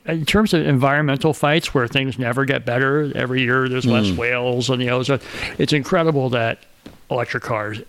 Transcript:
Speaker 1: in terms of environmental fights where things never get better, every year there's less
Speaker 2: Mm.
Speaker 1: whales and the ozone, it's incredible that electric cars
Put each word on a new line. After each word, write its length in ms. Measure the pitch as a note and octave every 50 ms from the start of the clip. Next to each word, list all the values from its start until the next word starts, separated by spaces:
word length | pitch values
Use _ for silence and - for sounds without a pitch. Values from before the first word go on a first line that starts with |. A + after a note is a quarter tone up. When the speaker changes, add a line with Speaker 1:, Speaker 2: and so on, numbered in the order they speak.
| _
Speaker 1:
in 200 | - E3 E3 D3+
terms 280 | - - G3+ A3 G3+ -
of 120 | E3 D3+
environmental 680 | D3 C#3+ B2+ C3+ C#3 C#3 D3 D3+ C#3+ C#3 C3 B2 D#3+ C#3+
fights 400 | - - C#3+ D3+ E3+ - - -
where 140 | C#3 A#2+
things 300 | A#2 C3+ C#3 C3+ C3+ A#2+ A#2+
never 260 | B2+ A#2 A#2+ C3 C#3
get 200 | C3 C#3 C3 A2+
better, 460 | A#2+ A#2 B2+ C3+ C3+ C#3 D3+ D3+ C#3 -
every 260 | - B2+ B2 B2+ C3
year 260 | C3 A#2+ B2+ C3 C3 C3
there's 160 | B2+ C3 B2+
less 220 | B2 B2+ B2 G#2
Speaker 2:
Mm. 100 | G2 F2+
Speaker 1:
whales 520 | D#2+ A#2 A#2+ B2 B2 B2 B2+ B2 B2 A#2+ B2
and 120 | C3 B2
the 80 | B2+ A#2+
ozone, 300 | B2 B2+ B2+ C3+ C#3 A#2+ - - - - - - -
it's 160 | - D#3 C3+ D3+
incredible 560 | D3 C3 - F#3+ F3 E3 D#3+ D#3 C#3 C3 B2+
that 300 | B2 A#2+ A#2 A2+ A#2 - - - - _ _ - - - - -
electric 320 | C#3 B2 A#2+ - - B2 -
cars 380 | - A#2+ G#2+ G#2+ G#2 G#2+ A2+ -